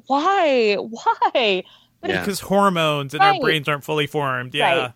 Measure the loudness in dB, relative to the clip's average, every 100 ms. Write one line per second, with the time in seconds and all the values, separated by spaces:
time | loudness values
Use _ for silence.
0 | -2 0 0 2 2 2 2 0 -4 -4
1 | -2 0 0 2 2 0 -4 -18 _ _
2 | -4 -4 -2 -6 0 2 2 2 0 0
3 | -4 0 2 2 0 0 -2 -4 -2 -2
4 | -2 -2 -2 -4 -6 0 0 0 -2